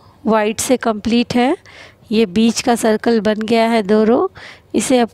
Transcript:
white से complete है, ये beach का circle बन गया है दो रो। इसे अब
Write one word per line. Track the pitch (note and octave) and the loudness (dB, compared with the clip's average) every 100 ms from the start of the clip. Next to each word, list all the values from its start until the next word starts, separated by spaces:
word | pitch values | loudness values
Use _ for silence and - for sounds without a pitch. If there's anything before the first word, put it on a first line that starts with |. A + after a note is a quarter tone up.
| - _ A3+ | -14 _ -2
white | A3 G#3+ A3 | 0 0 -4
से | - B3 | -2 0
complete | A#3 G#3+ G#3+ A#3 A#3 B3 | 0 -4 0 0 0 0
है, | B3+ F4+ - - - _ - | 0 -2 -8 -20 -20 _ -4
ये | A3 G#3 | 0 0
beach | F#3+ A3+ - | 2 0 0
का | C4 A#3 | -2 0
circle | A3+ A3 A#3+ A3+ | 0 0 0 0
बन | G#3 G#3+ | 0 -2
गया | A3 A3+ A3+ | 0 0 2
है | A#3 | 0
दो | F#3+ G#3+ | 2 2
रो। | A3 C4 F#4 - - - _ - | 4 2 0 -6 -20 -20 _ -4
इसे | - B3 | 0 0
अब | A3+ | 0